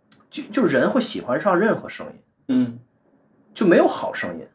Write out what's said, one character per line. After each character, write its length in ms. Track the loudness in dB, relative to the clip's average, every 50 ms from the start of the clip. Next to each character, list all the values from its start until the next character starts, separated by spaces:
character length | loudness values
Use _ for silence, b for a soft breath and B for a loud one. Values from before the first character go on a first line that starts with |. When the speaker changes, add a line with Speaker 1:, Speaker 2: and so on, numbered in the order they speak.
| _ _ -20 -20 _ _
Speaker 1:
就， 140 | -14 -14 -12
就 200 | -6 -2 0 0
人 240 | 2 2 2 2 2
会 120 | 2 0
喜 200 | -2 -2 -4 -6
欢 200 | -4 -4 -4 -2
上 180 | 0 2 2 2
任 180 | 2 2 0
何 120 | -2 -6 -10
声 180 | -14 -14 -14
音。 60 | -16 -16 -20 _ _ _ _ _ -2
Speaker 2:
嗯。 300 | 0 0 0 0 -4 -10 -18 _ _ _ _ _ _ _ _ _ _ _ _ _ _
Speaker 1:
就 140 | 0 4
没 100 | 6 6
有 100 | 6 6
好 280 | 4 2 -2 -6 -6 -6
声 240 | -8 -8 -8 -10 -12
音。 80 | -14 -18 _